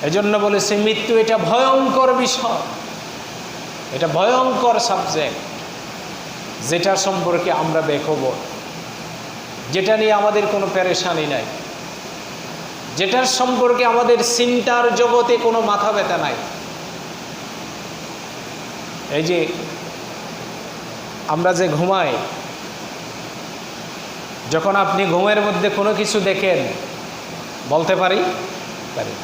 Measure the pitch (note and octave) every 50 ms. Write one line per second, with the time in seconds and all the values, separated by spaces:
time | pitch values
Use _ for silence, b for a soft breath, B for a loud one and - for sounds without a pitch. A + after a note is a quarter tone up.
0 | - D3 D#3+ G3 G#3 G#3 G#3 G#3 G3+ G#3 G3+ G3 G3 - G#3+ G#3 G#3 G#3+ A3 G#3+
1 | - - A#3 A3+ A3 A3 A3+ G#3+ F3 D#3+ G#3 B3 C4 C4 C4+ C4+ C4+ C4 C4 C4
2 | C4 B3+ B3 B3+ B3 A#3 - - A3+ A3+ - - - - - - - - - -
3 | - - - - - - - - - - - - - - - - - - C3+ C3+
4 | D#3+ D#3+ D3 D#3+ F#3 A3 B3+ B3+ C4 C4 B3 - A3+ A#3+ A3+ - - - F#3+ -
5 | - - D#3 D#3+ D3+ B2 - - - - - - - - - - - - - -
6 | - - - - - - - - - - - - - A#2 D#3+ F3 E3+ G3 F#3+ F#3
7 | - G3 F#3+ F3+ E3+ F3 E3+ E3 D3+ F3+ E3 D3+ D#3 D#3+ D#3 D#3+ D#3 D3 D3 C#3+
8 | D3+ D#3 D#3 C#3+ C3 C3 A#2+ - - - - - - - - - - - - -
9 | - - - - - - - - - - - - - A#2 C#3 F#3 F#3+ G3+ A3 G#3+
10 | G#3+ G#3+ G#3+ G3+ G3+ G#3+ G#3 G#3 G#3 G#3 G#3 G3+ G3 F3+ - F#3 F3+ F3+ F3 -
11 | - F3+ E3+ D#3+ D3+ D3 C#3 B2 A2 - - - - - - - - - - -
12 | - - - - - - - - - - - - - - - - - - - C#3
13 | F#3 G3 G#3+ B3+ B3+ B3+ - - B3+ B3+ B3+ A3+ B3 A#3+ A#3+ A#3+ B3 A#3 A3+ A#3+
14 | B3 A3+ A#3+ G#3+ A#3 A#3 - - A#3+ A#3+ B3 B3 G#3 B3 A#3+ A#3+ A#3+ A#3+ A3+ -
15 | A#3+ A#3 A#3 A#3+ A#3 - A#3+ A3+ A#3 A#3 A3+ A3+ A3 G#3 G3+ G3+ - G#3+ G#3 G#3
16 | F#3 F3+ F3+ E3 D3+ C#3+ B2 A2+ - - - - - - - - - - - -
17 | - - - - - - - - - - - - - - - - - - - -
18 | - - - - - - - - - - - - - - - - - - - -
19 | - - C#3+ D3 D#3+ E3 F3+ E3+ D#3+ - - - - - - - - - - -
20 | - - - - - - - - - - - - - - - - - - - -
21 | - - - - - - D3+ D#3+ E3+ F3+ F3 E3 F#3 F3 D3+ D3 E3+ F3+ F#3+ F#3+
22 | F3 D3 B2 A2 G2 - - - - - - - - - - - - - - -
23 | - - - - - - - - - - - - - - - - - - - -
24 | - - - - - - - - - B2 C3+ D#3+ D#3+ G3 F#3+ G3 G3 G3 G3 F#3+
25 | G3 F3+ E3 F3 F#3+ G#3 G#3+ G#3 G#3 G#3 G3 F3 F3+ G3+ - G3+ G3+ G#3 G#3 F#3
26 | G#3 G3+ - G#3+ F#3 G3 F#3+ F#3 - F#3+ F3 C3 C3 - - - - - - -
27 | - - - - - - - - - - - - - B2 C#3 D#3 E3 F#3 F#3+ F3+
28 | F#3 F#3 F#3+ G#3+ F4+ F#4 - - - - - - - - - - - - - -
29 | - - - -